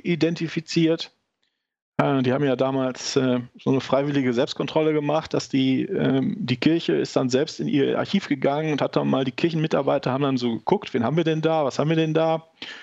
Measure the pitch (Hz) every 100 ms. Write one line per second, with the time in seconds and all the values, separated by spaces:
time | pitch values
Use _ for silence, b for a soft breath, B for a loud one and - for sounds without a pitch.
0 | - 170 160 170 165 - - 170 160 165
1 | - _ _ _ _ _ _ _ _ -
2 | 143 135 127 131 143 123 135 135 131 123
3 | - 139 131 123 123 - - 135 - 131
4 | 143 143 127 120 147 - 139 160 156 151
5 | 147 156 - 143 - 135 131 131 123 -
6 | 143 135 131 - 139 127 147 165 - 156
7 | 127 143 131 127 160 - 147 147 131 120
8 | 120 196 - 143 135 143 156 143 131 156
9 | 143 135 135 - 170 160 156 160 139 143
10 | 139 127 143 131 120 113 - 202 - 127
11 | 113 156 165 160 160 160 139 - 147 160
12 | 160 160 160 160 - B B B